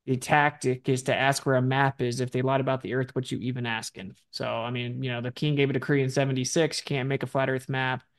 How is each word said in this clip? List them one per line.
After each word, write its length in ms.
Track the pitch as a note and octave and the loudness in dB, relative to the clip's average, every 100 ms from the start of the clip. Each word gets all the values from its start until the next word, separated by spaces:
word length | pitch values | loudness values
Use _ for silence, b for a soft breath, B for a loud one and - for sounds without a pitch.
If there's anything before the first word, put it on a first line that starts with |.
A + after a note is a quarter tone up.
| - | -2
the 120 | B2+ | -2
tactic 720 | - D3+ D3 - C3 B2+ - | 2 4 4 2 -2 -2 0
is 140 | B2+ | 0
to 120 | C3+ A2 | 2 2
ask 300 | C3+ C#3 C#3+ | 2 2 2
where 100 | B2+ | 4
a 60 | |
map 400 | B2+ C3+ C3+ - | 4 4 2 2
is. 180 | B2 A#2+ | -2 -2
If 120 | B2 | -2
they 100 | B2+ | 0
lied 200 | C3 C3+ | 2 2
about 200 | C3+ C3 | 2 -2
the 120 | F#2+ | -2
Earth, 220 | B2+ B2+ C3+ | -2 -2 -4
what 160 | B2+ | -4
you 80 | - | -4
even 260 | A#2 B2+ A#2+ | -4 -4 -4
asking? 500 | A2+ - - F#2+ - _ | -4 -6 -12 -16 -16 _
So, 140 | - A2+ | -8 -4
I 220 | A#2 A#2+ | -4 -4
mean, 300 | B2 A#2+ B2 | -4 -6 -4
you 100 | C3 | -4
know, 100 | A#2+ | -4
the 100 | B2 | -6
king 240 | - D3+ C#3+ | -2 0 2
gave 140 | C#3 | 2
a 40 | |
decree 300 | B2+ - C#3 | 2 0 2
in 60 | C3 | 2
seventy-six, 720 | C#3 C#3 C3 B2+ E3+ D#3 - | 2 0 0 0 2 2 0
you 60 | - | -4
can't 240 | C#3+ C#3 | -4 -2
make 140 | C3+ | -2
a 40 | C3+ | -2
flat 220 | C3+ C3+ | -2 0
Earth 200 | C3 - | -2 -2
map. 340 | C3+ C3 B2+ - | -2 0 -2 -8